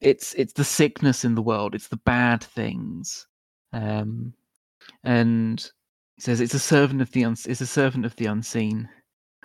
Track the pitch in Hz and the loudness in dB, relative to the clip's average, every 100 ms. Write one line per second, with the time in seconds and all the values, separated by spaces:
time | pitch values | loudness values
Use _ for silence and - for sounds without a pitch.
0 | - 131 - - 123 - 143 - 151 - | 2 2 -2 -4 -4 -2 -2 2 2 4
1 | 139 123 123 113 113 107 104 104 - 117 | 0 2 0 0 0 -2 -2 -6 -8 -4
2 | - 123 123 117 - - 110 120 - 85 | 0 4 4 4 0 -6 -6 -4 -8 -10
3 | - - - _ _ _ _ 120 107 107 | -10 -12 -16 _ _ _ _ -6 -4 -4
4 | 107 113 123 - _ _ _ _ - - | -4 -6 -10 -12 _ _ _ _ -20 -12
5 | 127 120 117 117 113 113 - _ _ _ | 0 2 4 2 0 -4 -8 _ _ _
6 | _ _ - 117 120 139 - 147 139 135 | _ _ -2 0 0 0 4 4 4 2
7 | 123 131 117 113 - 123 127 - 135 127 | 0 2 0 -2 -6 -6 -4 2 2 2
8 | 113 - 110 107 113 117 110 110 117 _ | -6 -4 -4 -2 -4 -2 -2 -2 -8 _
9 | _ _ _ _ | _ _ _ _